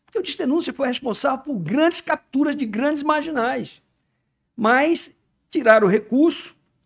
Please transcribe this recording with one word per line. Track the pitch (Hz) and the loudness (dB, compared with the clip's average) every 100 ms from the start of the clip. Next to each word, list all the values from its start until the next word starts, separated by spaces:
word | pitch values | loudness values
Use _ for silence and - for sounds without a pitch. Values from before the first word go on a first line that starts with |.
| _ | _
porque | 427 | -8
o | |
Disque | - - | -6 -4
Denúncia | 285 330 277 | -2 -2 -2
foi | - 262 | -4 -4
responsável | 247 233 202 - 262 | -4 -6 -4 -2 -4
por | 294 226 | -6 -8
grandes | 156 254 320 339 | -2 2 2 0
capturas | - 311 _ 269 302 294 | -4 -6 _ -2 -2 -2
de | 226 | -4
grandes | 214 285 302 | -2 -2 -2
marginais. | 294 302 311 285 233 262 170 - _ _ _ _ _ _ _ - | -2 -2 -4 -4 -4 -4 -8 -14 _ _ _ _ _ _ _ -4
Mas | 214 247 302 339 - _ _ _ _ | 2 2 2 0 -4 _ _ _ _
tiraram | 330 226 220 202 | 0 6 6 6
o | |
recurso, | 208 - 254 330 - - - _ _ | 2 0 2 2 0 -8 -20 _ _